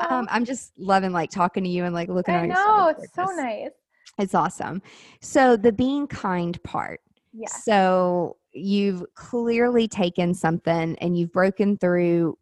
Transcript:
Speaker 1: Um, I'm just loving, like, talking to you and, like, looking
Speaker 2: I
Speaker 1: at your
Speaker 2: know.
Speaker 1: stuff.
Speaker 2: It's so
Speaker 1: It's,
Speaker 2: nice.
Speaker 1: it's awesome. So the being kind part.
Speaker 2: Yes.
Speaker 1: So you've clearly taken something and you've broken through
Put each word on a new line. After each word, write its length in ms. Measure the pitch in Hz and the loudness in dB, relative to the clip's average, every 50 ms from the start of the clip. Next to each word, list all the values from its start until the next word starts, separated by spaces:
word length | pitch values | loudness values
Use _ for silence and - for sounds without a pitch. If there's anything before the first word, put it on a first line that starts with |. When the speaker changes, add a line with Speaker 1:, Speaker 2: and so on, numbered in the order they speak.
| 339 339 | -2 -2
Speaker 1:
Um, 180 | 254 247 233 - | -2 -2 -2 -2
I'm 140 | 202 226 240 | -2 -2 -2
just 320 | 240 269 - - - _ - | -2 -6 -10 -10 -16 _ -8
loving, 320 | 190 190 196 190 190 185 | 0 2 2 2 2 0
like, 180 | 180 170 156 - | -2 -2 -4 -4
talking 320 | - 196 175 180 - 196 185 | -2 0 0 0 0 -2 -2
to 40 | 180 | -2
you 140 | 175 180 175 | -2 -2 -2
and, 80 | 175 170 | -2 -4
like, 160 | 170 175 185 | -4 -4 -2
looking 260 | 180 180 185 180 175 | -2 -2 0 0 0
Speaker 2:
I 60 | 170 | 0
Speaker 1:
at 60 | 170 | 0
your 80 | 175 359 | 0 0
Speaker 2:
know. 320 | 370 403 427 427 415 359 | 2 2 4 4 4 4
Speaker 1:
stuff. 80 | 320 311 | 2 0
Speaker 2:
It's 160 | - - - - | -2 -8 -12 -6
so 80 | 349 370 | -4 -4
Speaker 1:
It's, 120 | 392 370 | -4 -4
Speaker 2:
nice. 360 | 320 269 240 208 214 - - - _ _ _ _ _ _ - _ - | -4 -6 -6 -6 -8 -10 -12 -14 _ _ _ _ _ _ -12 _ -6
Speaker 1:
it's 160 | 202 185 - | -4 0 0
awesome. 460 | 175 156 175 - - - - 156 190 - - - - - - - _ | 0 0 0 -4 -6 -10 -8 -8 -10 -12 -14 -20 -20 -20 -20 -20 _
So 360 | - - - 294 262 254 240 | -8 0 4 6 6 6 6
the 140 | 208 202 240 202 | 6 4 4 4
being 340 | - 254 262 277 285 285 | 4 0 0 0 -2 -4
kind 540 | - - - - 196 180 180 170 170 180 - - | -6 -8 -6 -4 -4 -2 -2 -2 -4 -6 -8 -10
part. 380 | - - - - - - - _ _ _ _ _ _ - | -8 -6 -6 -6 -6 -10 -14 _ _ _ _ _ _ -16
Speaker 2:
Yes. 300 | 220 226 - - - - | -14 -12 -12 -10 -4 0
Speaker 1:
So 760 | 233 208 196 190 185 185 185 180 180 175 175 170 - - _ _ _ - | 2 4 4 6 4 4 4 2 2 2 0 -2 -2 -6 _ _ _ -14
you've 500 | - 185 196 202 202 202 202 185 175 175 - _ | -8 -2 0 0 2 2 0 -2 -4 -8 -12 _
clearly 720 | - - - 247 240 233 233 233 233 240 247 240 233 226 | -20 -12 -6 -4 -2 -2 0 2 2 2 2 2 2 0
taken 460 | 208 - 202 180 175 - 185 175 175 180 | 0 0 -2 -2 0 0 0 0 0 0
something 640 | - - 160 170 175 - 165 165 165 165 165 160 - | 0 0 -2 0 0 -2 -2 0 0 -2 -4 -4 -4
and 180 | - 175 175 | -2 -2 0
you've 140 | 175 170 170 | 0 -2 -2
broken 460 | - 185 185 190 190 - 202 202 208 | 0 0 2 2 2 0 0 0 0
through 600 | - 185 180 180 175 175 170 170 170 170 151 - - | 0 2 2 2 2 2 2 2 2 2 0 -2 -4